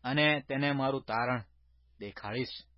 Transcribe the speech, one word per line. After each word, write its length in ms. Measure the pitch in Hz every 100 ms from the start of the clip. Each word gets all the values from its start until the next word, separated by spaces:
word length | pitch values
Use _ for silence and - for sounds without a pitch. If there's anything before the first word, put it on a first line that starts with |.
અને 360 | 127 143 151 147
તેને 320 | - 139 143
મારું 300 | 143 135 135
તારણ 420 | - 110 120 123 107 _ _ _ _ -
દેખાડીશ. 640 | 101 - 104 117 123 - -